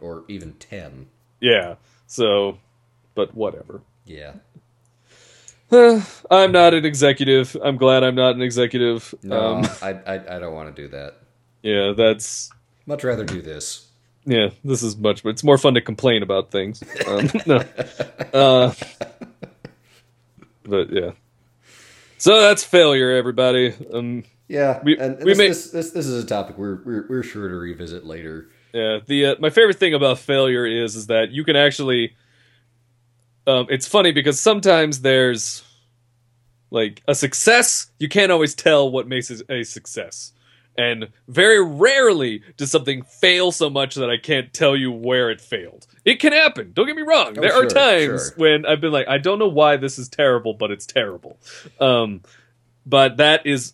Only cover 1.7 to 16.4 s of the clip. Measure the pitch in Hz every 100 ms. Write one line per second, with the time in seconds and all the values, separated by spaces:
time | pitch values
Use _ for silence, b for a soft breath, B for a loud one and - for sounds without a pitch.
1.7 | 85 _ _ _ - 110 101 101 95 _
2.7 | _ _ _ _ - 120 110 104 78 -
3.7 | - _ _ _ 76 73 120 _ _ _
4.7 | _ _ _ b b b b b b _
5.7 | 240 240 226 190 - - 190 190 180 170
6.7 | 165 151 139 143 135 135 131 127 147 135
7.7 | 131 131 131 131 127 127 123 127 117 120
8.7 | 123 120 117 - - 98 113 110 113 -
9.7 | - 95 95 95 95 90 90 87 78 78
10.7 | 73 71 69 71 - _ _ _ _ 107
11.7 | 101 98 101 110 107 - - - _ _
12.7 | _ - 147 127 113 104 90 78 76 -
13.7 | - _ _ _ _ 143 117 101 - 139
14.7 | 123 117 104 107 101 113 110 147 135 147
15.7 | 123 - 104 131 113 98 95